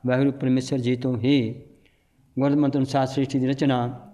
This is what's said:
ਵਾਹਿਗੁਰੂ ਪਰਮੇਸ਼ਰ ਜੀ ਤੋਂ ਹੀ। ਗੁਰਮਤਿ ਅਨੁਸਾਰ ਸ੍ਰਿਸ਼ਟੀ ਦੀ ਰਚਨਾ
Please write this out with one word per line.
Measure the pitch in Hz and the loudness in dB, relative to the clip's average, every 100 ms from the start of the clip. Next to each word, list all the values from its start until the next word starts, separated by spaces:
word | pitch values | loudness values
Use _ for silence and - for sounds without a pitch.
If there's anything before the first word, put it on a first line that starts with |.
| 123 | 0
ਵਾਹਿਗੁਰੂ | 127 139 | 2 2
ਪਰਮੇਸ਼ਰ | 135 135 127 127 139 | 0 0 0 0 -2
ਜੀ | 120 127 | 0 -2
ਤੋਂ | 131 120 | -2 -2
ਹੀ। | 123 143 110 117 - - _ _ _ _ _ - | 2 2 0 -6 -18 -20 _ _ _ _ _ -2
ਗੁਰਮਤਿ | 139 143 143 143 | 0 2 2 2
ਅਨੁਸਾਰ | 131 143 131 | 0 0 0
ਸ੍ਰਿਸ਼ਟੀ | - 131 135 | -2 -2 0
ਦੀ | 127 | -2
ਰਚਨਾ | 135 143 123 120 123 - | 0 0 2 -2 -6 -16